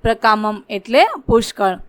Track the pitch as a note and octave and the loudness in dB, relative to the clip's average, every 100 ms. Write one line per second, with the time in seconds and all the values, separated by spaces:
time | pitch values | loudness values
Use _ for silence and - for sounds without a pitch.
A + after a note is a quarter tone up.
0 | A#3 A3 A3+ G#3+ G#3+ G#3 - G3+ G3 B3+ | -2 0 2 0 -2 -6 -10 -10 -2 2
1 | F#4+ A4+ - A#3 A3+ - G3+ F3+ | 2 0 0 0 0 -2 -2 -2